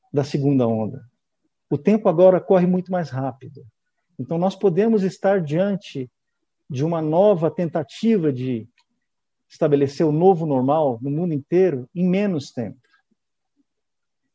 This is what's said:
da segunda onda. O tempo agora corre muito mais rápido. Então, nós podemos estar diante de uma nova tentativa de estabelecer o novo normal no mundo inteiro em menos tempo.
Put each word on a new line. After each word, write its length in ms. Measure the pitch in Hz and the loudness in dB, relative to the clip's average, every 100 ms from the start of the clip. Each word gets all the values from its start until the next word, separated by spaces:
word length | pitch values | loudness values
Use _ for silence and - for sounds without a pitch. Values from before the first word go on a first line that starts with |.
| _ | _
da 100 | 143 | -4
segunda 420 | 139 151 139 135 117 | -2 -2 0 2 2
onda. 400 | 110 104 - - _ _ _ _ _ _ | -2 -4 -8 -18 _ _ _ _ _ _
O 80 | 147 | -2
tempo 300 | 196 214 208 | 0 2 2
agora 320 | 160 185 180 | 4 6 4
corre 260 | - 185 180 | 2 2 2
muito 240 | 185 185 | 0 -4
mais 200 | 180 156 | -6 -6
rápido. 560 | 127 135 123 120 123 117 _ _ _ _ - | -6 -8 -8 -16 -20 -20 _ _ _ _ -14
Então, 200 | 123 165 | -6 -2
nós 180 | 185 - | -2 0
podemos 480 | 202 165 226 220 | 0 2 2 2
estar 380 | 185 - 190 202 | 0 -2 0 0
diante 680 | 151 160 202 190 - 139 127 _ _ _ _ _ - | 0 -2 -2 -4 -8 -12 -12 _ _ _ _ _ -10
de 160 | 127 160 | -4 -4
uma 160 | 165 | -2
nova 500 | 156 165 214 175 160 | 0 2 4 2 0
tentativa 800 | 170 170 170 143 - 226 214 156 | -2 -4 -4 -6 -2 0 2 0
de 340 | 123 131 117 107 _ _ _ _ _ _ _ _ | -2 -4 -6 -8 _ _ _ _ _ _ _ _
estabelecer 560 | - 160 143 139 - 160 | -4 2 2 2 0 0
o 60 | |
novo 320 | 151 190 170 165 | 4 4 4 0
normal 520 | 131 131 160 147 113 | 0 0 0 0 -2
no 100 | 139 | -4
mundo 220 | 151 180 | -4 -4
inteiro 520 | 147 - 175 185 135 127 | -4 -2 0 0 -2 -8
em 140 | 175 180 | -2 0
menos 420 | 190 208 160 - | 0 -2 -4 -6
tempo. 300 | - 107 - _ _ _ _ _ _ _ _ _ _ _ _ _ _ _ | -8 -10 -12 _ _ _ _ _ _ _ _ _ _ _ _ _ _ _